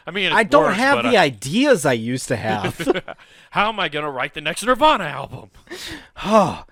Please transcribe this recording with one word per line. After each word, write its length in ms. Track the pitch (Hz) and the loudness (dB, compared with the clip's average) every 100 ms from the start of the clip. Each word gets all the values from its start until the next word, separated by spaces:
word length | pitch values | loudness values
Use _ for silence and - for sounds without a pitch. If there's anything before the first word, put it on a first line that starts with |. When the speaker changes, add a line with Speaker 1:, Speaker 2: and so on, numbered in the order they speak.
| - | -10
Speaker 1:
I 40 | |
mean, 160 | 185 185 | -4 0
it 60 | |
Speaker 2:
I 100 | 170 | 2
don't 200 | 220 294 | 4 4
Speaker 1:
works, 140 | 311 190 | 4 2
Speaker 2:
have 260 | 269 277 | 2 2
Speaker 1:
but 60 | 247 | 4
Speaker 2:
the 60 | 226 | 4
Speaker 1:
I 60 | |
Speaker 2:
ideas 640 | 156 104 135 202 294 220 143 | 4 0 -4 0 4 4 4
I 80 | |
used 340 | 120 113 127 - | 0 -2 -4 -4
to 60 | 117 | -4
have. 680 | 110 107 95 - 165 180 - - - | -2 -2 -4 -6 -6 -6 -10 -18 -20
Speaker 1:
<laughs> 180 | - - | -20 -8
How 160 | 180 208 | -2 -2
am 100 | 214 | -2
I 60 | 170 | -4
gonna 220 | 147 151 | -4 -6
write 220 | 131 143 | -6 -6
the 80 | 156 | -6
next 220 | 151 170 | -8 -6
Nirvana 420 | 214 247 311 262 160 | -2 2 4 2 -2
album?" 440 | 135 131 120 98 - | -8 -10 -14 -18 -20
Speaker 2:
<sighs> 600 | - 349 - 311 - - | -18 -14 -14 -14 -18 -10
Huh. 480 | 185 214 165 98 - | 2 4 4 -2 -14